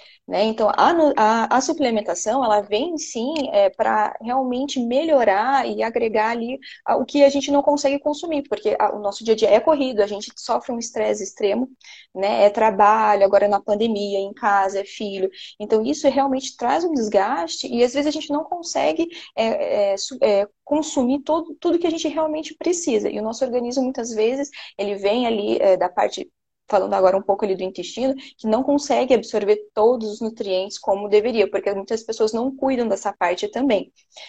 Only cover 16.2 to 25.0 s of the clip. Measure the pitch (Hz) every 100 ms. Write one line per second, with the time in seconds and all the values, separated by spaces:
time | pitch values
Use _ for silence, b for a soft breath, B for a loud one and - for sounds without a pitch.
16.2 | 277 262 - - 240 294 339 294 214 208
17.2 | 196 285 330 - 254 233 247 262 294 302
18.2 | 285 294 311 349 339 - 294 320 339 B
19.2 | B - 226 220 190 - 202 196 - 254
20.2 | 220 202 202 _ - 294 302 - 247 285
21.2 | 277 320 311 - 349 339 349 330 320 277
22.2 | 320 311 311 - - 359 - 220 208 -
23.2 | 214 226 262 240 240 254 254 262 233 220
24.2 | 220 269 285 B B B 202 196